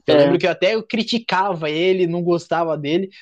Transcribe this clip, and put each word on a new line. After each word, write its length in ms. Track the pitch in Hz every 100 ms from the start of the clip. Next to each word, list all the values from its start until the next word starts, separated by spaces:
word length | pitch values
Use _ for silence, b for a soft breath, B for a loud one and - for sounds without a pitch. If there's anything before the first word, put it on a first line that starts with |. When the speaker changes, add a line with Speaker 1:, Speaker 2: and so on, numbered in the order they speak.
| -
Speaker 1:
Eu 80 |
Speaker 2:
É. 40 | 151
Speaker 1:
lembro 200 | 143 143
que 80 | 180
eu 40 |
até 240 | 160 180
eu 80 | 220
criticava 840 | - 220 220 233 233 185 202 175 156
ele, 360 | 151 185 185 175
não 160 | 175
gostava 540 | 175 170 - 165 165 151
dele, 340 | 143 165 190 b